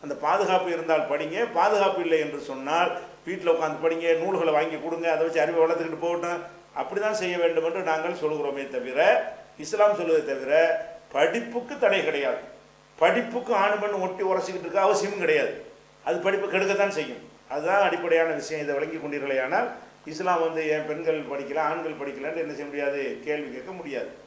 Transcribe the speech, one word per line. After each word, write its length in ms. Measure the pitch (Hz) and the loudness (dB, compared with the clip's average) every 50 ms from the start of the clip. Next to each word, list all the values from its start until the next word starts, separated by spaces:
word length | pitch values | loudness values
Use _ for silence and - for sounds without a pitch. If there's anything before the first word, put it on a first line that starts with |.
| - | -8
அந்த 120 | 147 139 | -8 -8
பாதுகாப்பு 540 | - 143 151 175 202 202 175 185 185 180 180 | -2 0 2 2 2 4 4 2 2 2 0
இருந்தால் 380 | 170 160 160 160 160 156 151 - | -2 -4 2 2 2 2 2 0
படிங்க, 280 | 143 147 160 156 165 196 233 226 - | -2 -2 -2 -4 -2 -2 -2 0 2
பாதுகாப்பு 460 | 165 180 208 208 202 196 190 185 175 175 | 4 4 4 4 4 4 2 2 0 0
இல்லை 180 | 165 165 156 | 2 2 2
என்று 200 | 151 143 139 139 | 2 0 -4 -8
சொன்னால் 500 | - - 135 131 135 139 156 170 180 170 - - - - - - - | -8 -8 -10 -8 -4 0 2 2 2 2 0 -6 -10 -14 -18 -16 -10
வீட்டில் 280 | 165 185 185 165 170 165 | -8 -8 -4 2 2 2
உட்காந்து 300 | 160 160 156 151 147 151 | 2 2 -2 -2 0 0
படிங்க, 220 | 165 165 165 165 165 165 165 | 0 0 0 2 2 2 2
நூல்களை 360 | 165 190 190 170 165 160 151 | 2 0 0 0 2 4 4
வாங்கி 240 | 151 160 165 160 151 | 2 2 0 -4 -6
கொடுங்க, 260 | 151 165 165 165 165 170 | -6 -6 -6 -2 0 0
அதை 140 | 160 156 160 | 2 2 0
வச்சு 180 | 165 160 165 147 | 2 2 2 2
அறிவை 180 | 156 170 170 | 2 4 4
வளர்த்துக்கிட்டு 440 | 160 160 165 160 165 160 160 - 170 | 4 4 4 0 0 -4 -4 -2 -2
போகட்டும். 340 | 170 170 170 170 175 175 170 - - - - - - - 143 | -2 0 0 -2 -2 -4 -4 -6 -10 -16 -20 -20 -12 -6 -6
அப்படிதான் 420 | - - 196 202 208 214 214 - | -6 -4 -2 -2 -2 -2 -2 -2
செய்ய 140 | 185 180 180 175 | -2 -2 0 2
வேண்டும் 280 | 170 165 165 160 160 165 | 2 2 2 2 0 0
என்று 140 | 170 190 180 | -2 -2 0
நாங்கள் 380 | 160 160 156 156 175 175 - 151 | 0 0 0 0 -4 -4 -2 -2
சொல்கிறோமே 420 | 151 156 151 151 143 135 139 139 131 | -2 -2 0 -2 -4 -4 -4 -6 -6
தவிர, 300 | 131 127 120 127 127 139 165 196 233 - - - - - - - - - | -6 -6 -6 -4 0 4 4 6 6 4 2 -2 -8 -12 -18 -20 -16 -14
இஸ்லாம் 400 | 151 151 214 202 208 208 208 175 | -10 -6 2 4 4 4 4 2
சொல்வதை 240 | 175 160 - - - | 2 2 2 2 2
தவிர, 280 | 139 135 131 131 131 147 160 165 - - - - - - - - - - | 0 -4 -4 0 4 4 6 6 4 2 0 -2 -8 -12 -16 -18 -6 2
படிப்புக்கு 640 | 139 151 - - 233 233 - - 240 240 - 294 - | 2 2 4 2 0 -4 -4 -6 -6 -6 -6 -4 2
தடை 220 | 254 202 196 190 156 | 2 4 4 4 2
கிடையாது. 360 | 151 143 143 139 131 120 123 - - - - - - _ _ _ _ - - | 0 0 0 0 -2 -2 -4 -6 -14 -18 -20 -20 -20 _ _ _ _ -2 4
படிப்புக்கு 540 | 160 175 190 240 240 233 - 247 - - 240 | 4 4 4 4 0 -2 -4 -6 -2 0 2
ஆண் 260 | 196 196 208 208 208 202 | 2 4 2 2 0 0
பெண் 180 | 208 208 190 185 | -2 -2 -2 -2
ஒட்டி 180 | 185 185 185 196 | -4 -4 -2 0
உரசிக்கிட்டு 420 | 190 185 185 - - 190 185 160 | 0 0 0 -2 -4 -6 -6 -8
இருக்க 140 | 170 175 196 | -2 0 2
அவசியமும் 420 | 196 202 208 - - 202 202 196 175 | 4 4 4 4 0 -2 -2 -2 2
கிடையாது. 280 | 160 156 147 127 113 - - - - - - - - - - - | 2 4 4 2 0 -4 -8 -12 -16 -20 -20 -20 -20 -20 -10 -4
அது 120 | - 170 175 175 | -2 -2 0 2
படிப்பு 240 | 190 196 196 196 190 | 0 2 2 0 0
கெடுக்கத்தான் 480 | 165 190 202 190 202 196 202 202 147 156 | 0 0 2 2 2 2 2 0 2 -2
செய்யும். 240 | 151 127 123 - - - - - - - | -4 -4 -8 -12 -14 -20 -20 -20 -14 -8
அதுதான் 380 | 127 147 151 170 190 202 196 | -6 -4 0 2 4 4 4
அடிப்படையான 460 | 180 165 175 170 170 165 165 165 165 156 | 4 2 0 2 2 4 4 4 2 0
விஷயம். 320 | 147 143 - 160 151 147 | -4 -4 -4 -6 -4 -2
இதை 100 | 143 143 | -2 -2
விளங்கி 240 | 139 151 156 160 160 | -2 -2 -4 -6 -8
கொண்டீர்களேயானால், 680 | 147 147 143 143 131 139 135 131 127 131 170 208 247 - - - - - - - - | -8 -6 -6 -4 -2 -2 0 0 0 0 0 0 0 -2 -6 -12 -16 -20 -20 -18 -16
இஸ்லாம் 380 | 151 156 156 180 180 180 170 160 | -14 -10 -4 0 0 2 2 2
வந்து 180 | 165 160 160 156 151 | 0 0 -2 0 0
ஏன் 180 | 151 156 151 151 | 0 0 0 -4
பெண்கள் 300 | 151 156 170 160 160 151 143 127 | -6 -4 0 -2 -2 -2 -2 -6
படிக்கல, 300 | 139 139 139 139 139 156 | -8 -8 -6 -4 -2 -2
ஆண்கள் 400 | 156 151 160 170 160 160 151 139 | 0 0 -2 -2 -6 -8 -8 -8
படிக்கலன்னு 420 | 143 139 135 135 139 151 160 165 160 | -8 -8 -8 -8 -8 -6 -4 -4 -6
என்ன 100 | 151 151 | -6 -6
செய்ய 160 | 139 143 143 | -10 -10 -8
முடியாது, 300 | 143 143 143 139 139 143 135 123 117 - - | -6 -4 -2 -2 -2 -2 -4 -6 -6 -8 -6
கேள்வி 240 | 151 147 147 147 131 | -6 -6 -6 -6 -8
கேட்க 220 | 120 127 127 180 185 | -10 -12 -12 -12 -12
முடியாது. 380 | 180 160 143 135 120 - - - - - | -12 -10 -8 -6 -6 -6 -8 -12 -18 -20